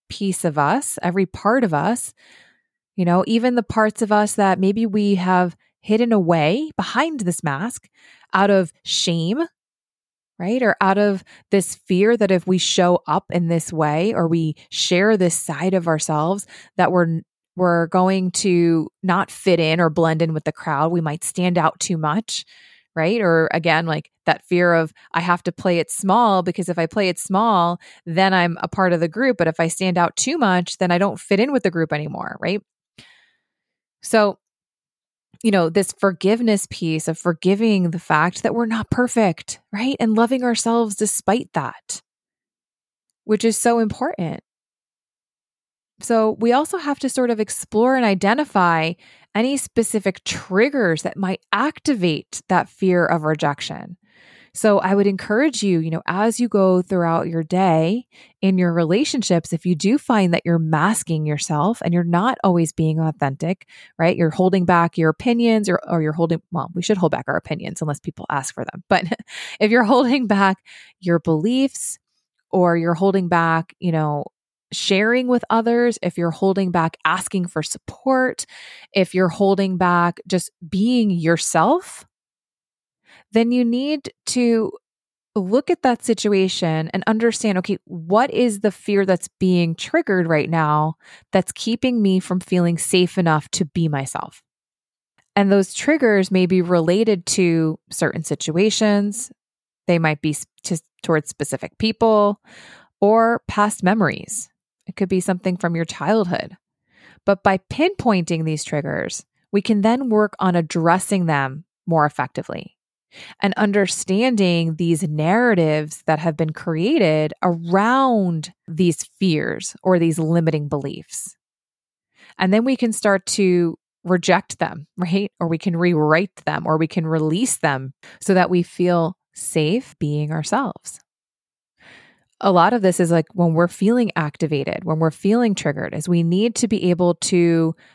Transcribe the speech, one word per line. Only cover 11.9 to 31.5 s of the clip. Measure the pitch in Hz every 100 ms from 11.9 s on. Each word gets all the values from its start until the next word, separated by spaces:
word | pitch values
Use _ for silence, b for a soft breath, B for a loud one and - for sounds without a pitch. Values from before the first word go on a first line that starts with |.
| 180 214 233
that | 196
if | 180 180
we | 185
show | - - 180 175 -
up | 170 -
in | 175 170
this | 165 -
way | 160 151 156 208
or | - 165
we | 170 156 b b
share | - - 180 208 208
this | 175 -
side | - 143 185
of | 185 170
ourselves, | 156 - 151 165 202 - B B -
that | 175
we're, | 180 165 165 - _ _ 180
we're | 180 170 165
going | 185 185 190 185
to | - 202 175 170 165 156 -
not | 185 180 -
fit | - 190 170
in | 156 165
or | 165
blend | 156 160 160
in | 165
with | 156
the | 156
crowd. | - 165 143 160
We | 175
might | 156 156
stand | - - 180 175
out | 156 -
too | - 165
much, | 151 190 - - b b b b b 165
right? | 165 233
Or | 185 160 160
again, | 170 165 156 165
like, | 151 - _ -
that | -
fear | - 180 175
of, | 165 160 b b
"I | 165
have | 175 175
to | 175
play | - 185 170
it | -
small | - 190 220 226 185
because | 175 180 175
if | 170
I | 165
play | 214 185
it | 175
small, | - 190 226 190 170 175 B B 170
then | 160 190
I'm | 185 175 165
a | 180
part | - 185
of | 170
the | 165
group. | 202 262 -
But | 165
if | 160
I | 165
stand | - 190 175
out | 175 -
too | 262 320
much, | 208 180 175 -
then | 180
I | 175
don't | 196 -
fit | - 196
in | 262